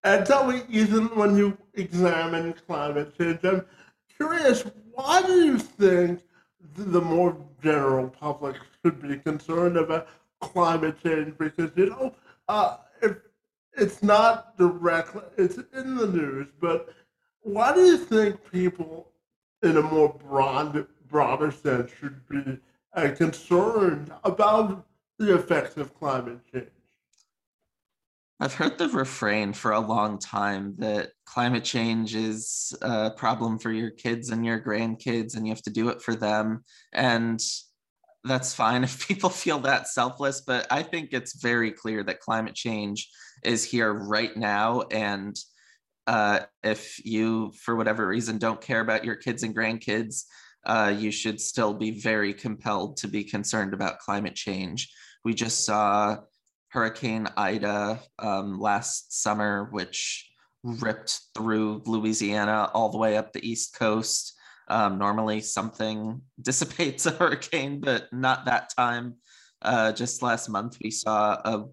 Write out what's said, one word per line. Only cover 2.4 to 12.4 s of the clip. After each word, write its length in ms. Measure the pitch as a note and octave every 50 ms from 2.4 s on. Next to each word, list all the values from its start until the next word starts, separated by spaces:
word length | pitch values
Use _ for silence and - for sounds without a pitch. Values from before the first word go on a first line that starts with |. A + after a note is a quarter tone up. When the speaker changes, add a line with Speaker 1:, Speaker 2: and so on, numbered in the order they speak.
| E3 E3+ E3 - _
Speaker 1:
climate 500 | - E3+ D3 D3 D3 D3 D3 D3 D3 -
change, 220 | - F3 E3+ E3 - -
I'm 220 | F3+ G3 F#3 F#3 _ - _ - _ _ _ _ _ _
curious, 460 | _ D4 D#4 E4 F4 D#4 C4+ A#3 - - - - - - - -
why 280 | B3+ C4+ C#4 E4+ F#4
do 240 | F#4 F#4 F#4 F4+ E4+
you 140 | D4+ C4 G#3+
think 640 | - - - - G3+ F#3+ F3+ F3 F3 F3 F3 F3 _ _ _ _ _ _ _ _ F3 D3+ D3
th-, 120 | F3 G#3
the 140 | F#3+ E3+ F3
more 360 | E3+ E3+ D#3+ E3+ F3+ F3 E3 D3+ - - - _
general 480 | - D#3 D3+ D3 C#3 C3+ C3 C3 C3 C3
public 460 | - _ D3+ D3+ C#3+ - D3 C#3 C3 - - - _ _ -
should 180 | E3+ D3+ C3+
be 160 | C#3+ C#3+ C#3+
concerned 600 | C#3 - D#3+ D3+ D3 - - E3 E3+ F3 F3 F3
about 300 | E3+ D#3+ D#3+ D#3+ E3 E3 - - _ _ _ _ _
climate 560 | - - - F3+ E3+ E3 E3 D#3+ D#3 D#3 D3+ - -
change? 340 | E3+ D#3+ D#3 D3+ D#3 D3
Because, 320 | - D#3+ D3+ - - E3+ D#3+ -
you 160 | F3 F#3+ F#3+
know, 240 | A3+ B3+ C4 B3 - _ _ _ - _